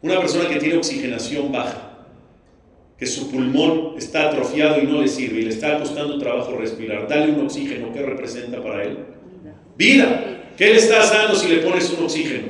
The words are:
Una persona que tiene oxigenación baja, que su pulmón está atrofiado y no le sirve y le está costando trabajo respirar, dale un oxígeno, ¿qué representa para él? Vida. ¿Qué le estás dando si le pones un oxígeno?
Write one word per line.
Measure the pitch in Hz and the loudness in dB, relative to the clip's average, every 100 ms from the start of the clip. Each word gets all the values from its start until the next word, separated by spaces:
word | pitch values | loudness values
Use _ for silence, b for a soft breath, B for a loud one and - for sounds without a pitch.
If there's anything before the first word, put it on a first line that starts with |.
Una | 160 185 | 0 0
persona | 165 165 170 | 0 0 0
que | 151 | 0
tiene | 151 165 | 0 0
oxigenación | 151 139 131 117 - 147 139 | 0 -4 -6 -6 -6 -4 -4
baja, | 127 123 - - - - - _ _ _ _ _ _ _ _ | -4 -6 -8 -14 -20 -20 -20 _ _ _ _ _ _ _ _
que | 127 | -8
su | - 131 | -6 -6
pulmón | 131 127 131 151 160 - - | -4 0 2 2 2 -2 -8
está | - 156 151 | -6 0 0
atrofiado | 143 127 147 151 151 | 0 -2 2 2 4
y | 139 | 2
no | 143 | 2
le | 131 | 0
sirve | 127 123 110 | 0 -4 -2
y | |
le | 113 | -2
está | 110 151 151 | -2 0 0
costando | 143 143 147 143 | -2 -4 -4 -4
trabajo | 139 123 120 123 | -2 -2 -4 -4
respirar, | 110 110 113 104 104 | -6 -6 -6 -6 -2
dale | 147 151 | 2 2
un | 147 131 | 2 -2
oxígeno, | 151 139 120 117 | -4 -6 -6 -8
¿qué | 113 | -6
representa | 139 - 113 120 120 120 | -6 -6 -8 -10 -10 -10
para | 110 104 | -8 -6
él? | 101 - - - - - - - - - | -6 -8 -14 -20 -20 -20 -20 -20 -20 0
Vida. | 214 269 247 240 - - - - | 6 6 6 2 -4 -10 -16 2
¿Qué | 208 | 6
le | 220 | 8
estás | 226 220 202 | 8 6 6
dando | 214 214 190 | 4 4 2
si | 180 | 4
le | 165 | 2
pones | 165 180 170 | 2 0 0
un | 160 | -2
oxígeno? | 165 156 156 127 107 | -2 -2 -4 -6 -8